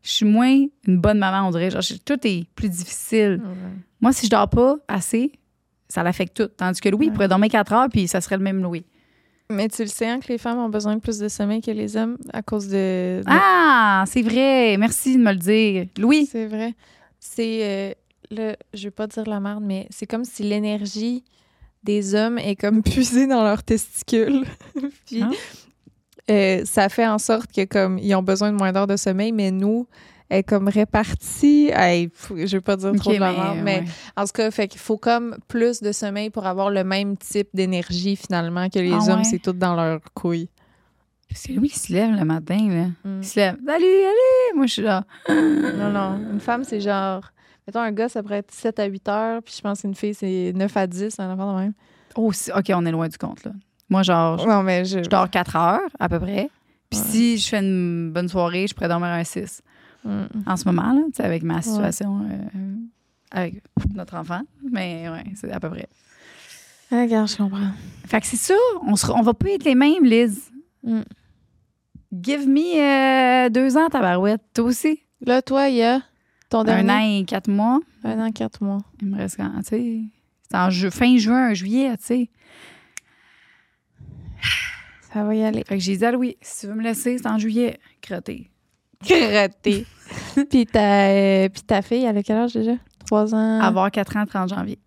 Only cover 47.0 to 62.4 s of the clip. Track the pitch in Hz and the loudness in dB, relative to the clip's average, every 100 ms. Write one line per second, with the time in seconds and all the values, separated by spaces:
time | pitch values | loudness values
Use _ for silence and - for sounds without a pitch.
47 | 196 190 - _ _ _ - 233 233 208 | -2 -6 -10 _ _ _ -8 -4 -4 -2
48 | 240 233 208 202 202 - 226 220 202 196 | -4 -4 -6 -6 -8 -6 -6 -2 -4 -4
49 | - 208 220 226 226 - 202 202 202 196 | -4 -2 -2 -6 -10 -10 -6 -6 -6 -6
50 | 208 208 190 185 180 180 196 202 185 180 | -6 -4 -4 -2 -2 -2 -2 -2 -2 -4
51 | 208 220 185 190 196 190 196 214 _ _ | -8 -8 -8 -6 -4 -4 -4 -8 _ _
52 | _ - 220 185 - 196 196 185 170 165 | _ -2 -2 -2 -4 -4 0 0 0 -2
53 | 165 - - - - 202 _ _ _ 190 | -4 -6 -10 -10 -14 -16 _ _ _ 2
54 | 185 170 165 165 190 208 190 180 185 190 | 4 4 2 2 2 2 2 0 0 -4
55 | 170 190 185 185 180 - 170 208 381 - | 0 2 2 0 -2 2 2 2 -2 -4
56 | 175 170 180 196 269 _ _ _ _ 214 | -2 -2 -2 -4 -4 _ _ _ _ -6
57 | 214 220 240 226 - 214 196 185 175 170 | 0 2 2 2 -2 0 0 0 0 -2
58 | 165 165 180 185 170 175 196 - 170 170 | -4 -4 -2 0 0 0 -4 -4 -2 -2
59 | 175 170 165 180 202 - _ _ _ _ | -2 -4 -4 -8 -10 -16 _ _ _ _
60 | 220 202 190 214 196 185 196 175 196 262 | -8 -6 -6 -8 -4 -2 0 0 2 2
61 | 311 - 190 165 165 170 226 214 202 165 | 2 -2 -2 -2 -2 -4 -2 -2 -2 -4
62 | 202 196 208 196 | -4 -4 -6 -8